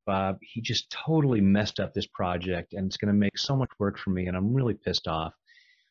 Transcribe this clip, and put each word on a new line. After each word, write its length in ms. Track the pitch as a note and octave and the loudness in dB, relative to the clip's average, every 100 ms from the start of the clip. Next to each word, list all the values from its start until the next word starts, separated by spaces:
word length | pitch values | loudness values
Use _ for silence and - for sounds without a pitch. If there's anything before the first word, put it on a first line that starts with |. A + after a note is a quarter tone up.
| - | -2
Bob, 320 | F#2+ F#2+ F#2+ | 0 0 -4
he 200 | - A2+ | -8 -8
just 280 | A#2 A2+ - | -4 -4 -6
totally 520 | - - D#3+ C#3+ A2+ | -10 0 2 4 4
messed 380 | G2 G2+ G#2 - | 6 4 2 -2
up 140 | F#2+ | -4
this 140 | G2+ - | -4 -6
project, 640 | - F#2 F2+ F#2 F2 E2 | -4 -4 -2 -2 -4 -6
and 120 | G2 F#2+ | -6 -4
it's 100 | - | -2
gonna 160 | G#2 | 2
make 240 | G#2 G2+ - | 4 2 0
so 180 | - C#3 | -2 0
much 140 | B2 - | -2 -2
work 180 | G2+ - | -2 -2
for 120 | - | -4
me, 180 | F2+ F2+ | -2 -2
and 80 | F#2 | 0
I'm 180 | G2+ | 0
really 200 | C3+ B2 | 2 0
pissed 340 | G2 G2 E2+ F2+ | -2 -2 -4 -2
off." 260 | D#2+ D#2 - _ - _ _ _ | -4 -4 -10 _ -20 _ _ _